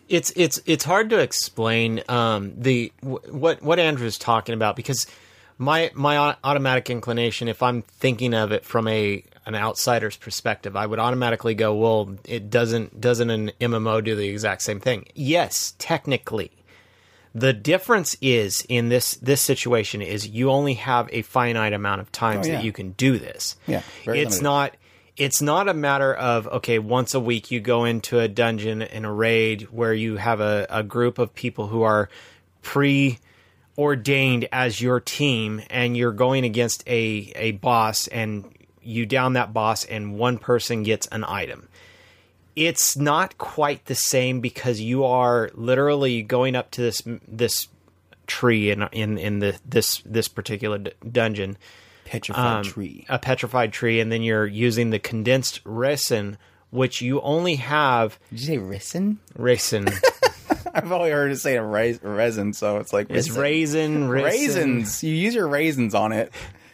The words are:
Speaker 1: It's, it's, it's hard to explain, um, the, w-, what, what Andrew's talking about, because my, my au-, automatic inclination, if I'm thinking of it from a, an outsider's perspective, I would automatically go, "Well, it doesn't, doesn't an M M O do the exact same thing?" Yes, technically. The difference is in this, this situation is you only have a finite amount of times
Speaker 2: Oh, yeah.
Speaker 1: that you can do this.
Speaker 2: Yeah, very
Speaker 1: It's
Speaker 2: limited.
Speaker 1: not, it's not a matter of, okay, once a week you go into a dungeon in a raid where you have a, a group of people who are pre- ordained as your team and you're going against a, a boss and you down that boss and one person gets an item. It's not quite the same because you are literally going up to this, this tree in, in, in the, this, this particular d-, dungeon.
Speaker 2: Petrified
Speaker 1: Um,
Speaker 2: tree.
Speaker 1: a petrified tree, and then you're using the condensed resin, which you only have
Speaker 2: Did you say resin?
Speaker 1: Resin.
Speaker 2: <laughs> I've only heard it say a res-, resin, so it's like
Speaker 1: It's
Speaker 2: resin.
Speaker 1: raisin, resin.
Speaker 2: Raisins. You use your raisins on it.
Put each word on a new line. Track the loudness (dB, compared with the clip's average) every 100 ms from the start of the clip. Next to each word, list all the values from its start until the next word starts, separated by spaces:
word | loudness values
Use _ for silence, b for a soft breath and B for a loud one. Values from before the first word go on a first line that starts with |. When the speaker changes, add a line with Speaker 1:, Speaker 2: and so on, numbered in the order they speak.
| -2
Speaker 1:
It's, | 0 0 2
it's, | 0 0 0
it's | 0
hard | 2 2 4
to | 2
explain, | 2 -2 -4 -2 0 2 2 -2 -2
um, | 0 2 0 -4 -2
the, | 0 0 -2 -8
w-, | -10 -10 -10
what, | -2 0 0
what | 2 2
Andrew's | 2 0 -4 -4
talking | 0 0 0 0
about, | 0 -2
because | -4 -4 -6 B B B B B
my, | 0 2 0
my | 0 2 4
au-, | 2 0
automatic | 0 0 2 0 0
inclination, | -4 -2 0 0 -2 -4
if | 0
I'm | 0 0
thinking | -6 -2 0 2 0
of | 2 2
it | 0 -2
from | -2 0
a, | 0 0 -2 -8 _ -8
an |
outsider's | -4 -4 -2 0 0 0 -8
perspective, | -12 -6 -4 -4 -4 -4
I | -4
would | -2
automatically | -2 0 0 0 0
go, | 0 0 2
"Well, | 2 2 0 -8 -10
it | -10 0
doesn't, | 0 2 -2 -4 -2
doesn't | 0 2 0
an | 0 -4 -2
M | -2 0
M | 0
O | 0
do | 0 -2
the | -2
exact | -2 -2 -2
same | -4 -4
thing?" | -2 -2 -6
Yes, | -6 0 2 0 -2 -6 -8
technically. | -4 -4 -2 -4 -2 -6 -6 _ _ b b b b b b 0
The | 2
difference | 2 2 2 4 2 2 0
is | 2 4 2 -2 -2
in | 0 4
this, | 2 2 -2
this | 0 2
situation | 2 0 2 2 0 -4
is | -6 -8 -6
you | -2 2
only | 2 2
have | -2 0 0 0
a | -4
finite | -2 0 2 2 0
amount | 0 -2 -4
of | -6
times | -2 0 0 -2
Speaker 2:
Oh, |
yeah. | -2
Speaker 1:
that | -4
you |
can | -6 -8
do | 0 2 2
this. | -2 -10 -10 -8 -6
Speaker 2:
Yeah, | -6 -6 B
very | -4 -2
Speaker 1:
It's | 0 0
Speaker 2:
limited. |
Speaker 1:
not, | 2 2 0 -4 b b b b
it's | -2 0
not | 2 2 0
a |
matter | 0 2 2 2
of, | 0 0 0 0
okay, | -4 0 0
once | 2 0 0
a | 0
week | 0 -2 -2
you | -4
go | 0 2 2
into | 0 0 0
a | 2
dungeon | 2 0 0 -4 -4
in | -6 -8 -4
a |
raid | 0 2 4 2 0 -6
where | -2 0
you | 0 -2 -2
have | 0 2
a, | 2 2 0
a | -4
group | -2 0 0 0
of | -4 -4
people | -6 -6 -4
who | 2
are | 4 4 2 B B B B _
pre- | -4 2 4 4 2 0 b b b b b -2
ordained | 0 0 2 2 4 2 0
as | 0 0 0
your | 0 0
team | -2 -2 0 0 -2 -6 -6
and | -2 -2 0
you're | 0
going | 2 2 2 0
against | 0 0 -2 -2
a, | -2 0 -4 -8 -6
a | -4
boss | -2 2 2 2 0 -4
and | -4 -6 -6 -10 -20 _ _
you | -8 -4 0
down | 2 2
that | 2 0
boss | 0 0 0 -4
and | -8 -8 -2
one | 0 0
person | 0 0 0 -2
gets | 0 -2 -2
an | -6
item. | -6 -6 -6 -10 -18 b b b b b b b _ -2
It's | 0 2 0 2
not | 2 2 0 -4
quite | -8 -2 -2 -2 -4
the | -4
same | 0 2 2 0
because | -4 -4 -4 -2
you | 0 0
are | 2 4 4 4 0 -4
literally | 0 2 2 2 2 0
going | 0 2 2 0
up | -4
to | -2
this, | -2 -2 -6 -10 -10
this | -2 0 0 -6 _ _ _ _ _ -10
tree | 0 2 4 2
in, | 0 -2
in, | -4 -4 -2
in | -2 0
the, | -2 -2 -2
this, | 0 0 -2 -4
this | -4 -4
particular | -6 -8 -6 -4 -6
d-, | -8 -12 -4
dungeon. | 0 0 0 -6 -8 B B B B B
Speaker 2:
Petrified | -10 -6 0 0 0
Speaker 1:
Um, |
Speaker 2:
tree. | -4 -8 -10 -12 -6
Speaker 1:
a | -4
petrified | 0 -2 0 0 0
tree, | 0 0 2
and | 0
then | 0
you're | 0 0 0
using | 0 0 2 0
the | 0
condensed | -2 -2 2 2 0 -6 -8
resin, | -2 0 0 0 -2 -2 -10 b b b
which | -2 -2 -2
you | -2 -2
only | 0 0 0 -2
have | 0 2 4 4 2 -2 -16
Speaker 2:
Did | -8
you | -4
say | -4
resin? | -4 -8 -6 -2 -2 -4 -8 -2
Speaker 1:
Resin. | 2 2 2 0 0 2 2 2 0
Speaker 2:
<laughs> | 0 -4 -4 -4 -4
I've | 0
only | 0 2
heard | 2 2
it | 0
say | 0 0
a |
res-, | 2 2 0 0
resin, | -4 0 2 2 -2
so | -2 -2 -2
it's | 0
like | -2 0
Speaker 1:
It's | 0 -2
Speaker 2:
resin. | 0
Speaker 1:
raisin, | 0 2 2 0 2 2 2
resin. | 2 2
Speaker 2:
Raisins. | 2 2 2 2 0 -2 -4
You | -2 0
use | 0
your | 0 0
raisins | 2 2 2 2 2
on | 2
it. | 0 -2 -6 B B B